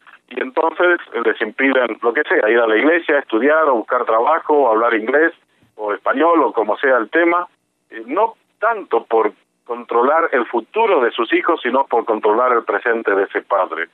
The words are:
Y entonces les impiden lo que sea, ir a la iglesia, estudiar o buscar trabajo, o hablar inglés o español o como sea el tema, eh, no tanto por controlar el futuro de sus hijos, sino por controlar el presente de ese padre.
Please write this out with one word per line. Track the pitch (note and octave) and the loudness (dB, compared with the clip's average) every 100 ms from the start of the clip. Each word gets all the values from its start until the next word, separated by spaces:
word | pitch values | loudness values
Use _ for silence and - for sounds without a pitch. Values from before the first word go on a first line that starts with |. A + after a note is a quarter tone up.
| - - - | -20 -20 -14
Y | - | -10
entonces | C3 D#3+ D#3+ E3 F3+ F3 - A2+ A2 | -6 -2 -2 0 0 0 -2 -4 -2
les | G#2 | -2
impiden | A2 - C3+ C3 A#2+ G#2+ | -4 -2 0 2 0 -2
lo | A#2 | -2
que | B2+ | -2
sea, | D3 F3 G#2+ | 0 0 2
ir | A#2 | 2
a | A2+ | 2
la | A2 | 2
iglesia, | C#3 E3+ D#3+ C#3+ | 2 0 0 -2
estudiar | - A2 C3+ D#3 D#3 | 0 0 2 2 2
o | B2 | 0
buscar | G2+ B2+ A#2 | -2 -4 0
trabajo, | A2+ B2 D#3+ - | 0 2 0 0
o | D3+ B2+ | 2 2
hablar | A2 A#2 | 2 2
inglés | A2+ A2 C#3+ E3 - _ _ _ - | 0 0 2 0 -2 _ _ _ -10
o | G#2+ | -6
español | G2+ - B2 E3 E3+ | -4 -2 0 2 2
o | B2+ | 2
como | A2+ G#2 G2 | 0 -2 0
sea | C#3 B2+ | 2 2
el | A2 | 0
tema, | E3 E3+ F3 - _ _ _ _ | 0 0 0 -4 _ _ _ _
eh, | A2 A2+ | -16 -8
no | E3 G#3+ - _ - | -2 -2 -4 _ -6
tanto | - G#3 - A#2 G#2+ | -4 -4 -2 -4 0
por | A2+ G#2+ - _ _ - | 0 0 -4 _ _ -12
controlar | A#2+ A#2 A#2+ B2+ D#3+ E3 | -12 -4 0 2 2 2
el | B2+ A2+ | 0 -2
futuro | A#2 A2+ G#3+ A3+ E3+ | -4 -4 -2 2 2
de | A#2 | 0
sus | - A2+ | -2 -2
hijos, | F3 E3+ D#3+ | -2 0 -2
sino | - B2+ C3+ | -2 -2 0
por | A#2+ A2 | -2 -2
controlar | A2 G#2+ A2 B2+ | -2 0 2 2
el | A#2 | 0
presente | A2+ G2+ B2 A#2 A2+ | 0 -4 -2 -2 0
de | G2 | 0
ese | G2 G#2 | 0 -4
padre. | - G2 F2+ D#2+ E2+ | -2 -2 -2 -6 -10